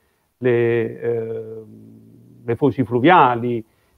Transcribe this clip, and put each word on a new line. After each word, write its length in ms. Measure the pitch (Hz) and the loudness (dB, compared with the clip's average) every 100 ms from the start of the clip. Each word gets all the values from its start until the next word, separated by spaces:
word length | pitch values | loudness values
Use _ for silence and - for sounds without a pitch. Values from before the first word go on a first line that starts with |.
| _ _ _ _ | _ _ _ _
le, 600 | 123 120 117 117 113 120 | 0 2 2 0 -2 -6
eh, 640 | 117 117 113 113 110 110 110 110 - - - - - - | -6 -4 -6 -10 -12 -14 -18 -20 -20 -20 -20 -20 -20 -14
le 120 | - 117 | -6 0
foci 260 | 143 117 | 0 0
fluviali, 840 | 123 120 135 180 135 123 123 117 110 _ _ | -2 2 4 6 4 2 -2 -4 -8 _ _